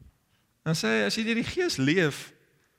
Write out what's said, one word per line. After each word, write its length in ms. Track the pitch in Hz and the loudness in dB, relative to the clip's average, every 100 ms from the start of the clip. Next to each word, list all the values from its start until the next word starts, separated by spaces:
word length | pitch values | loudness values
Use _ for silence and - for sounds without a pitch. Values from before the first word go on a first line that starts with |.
| - _ _ _ _ _ | -20 _ _ _ _ _
Dan 120 | 160 165 | -4 -2
sê 120 | 220 | 0
hy, 180 | 220 202 | 0 0
as 100 | 196 | 0
jy 80 | |
deur 120 | 220 233 | -2 -2
die 160 | - | -2
Gees 260 | 349 359 - | -2 -2 0
leef, 560 | 135 180 156 - - - _ _ _ | 2 4 2 -2 -12 -20 _ _ _